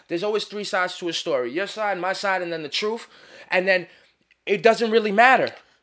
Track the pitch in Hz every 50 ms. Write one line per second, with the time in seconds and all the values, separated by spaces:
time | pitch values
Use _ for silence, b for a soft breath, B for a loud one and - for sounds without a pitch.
0 | B _ 170 170 196 214 220 214 214 - 196 208 202 196 208 190 180 175 - -
1 | 185 170 160 - - 175 147 127 123 117 131 175 202 196 - 214 214 208 190 175
2 | 175 185 190 - - 196 190 185 180 170 170 160 156 139 - - 208 214 226 233
3 | - - B B B B B B B B - 185 180 196 185 185 170 b b b
4 | b b b b _ _ _ _ _ - 202 190 160 226 220 214 233 220 214 226
5 | 214 214 196 214 240 262 254 208 139 110 - - - _ _ _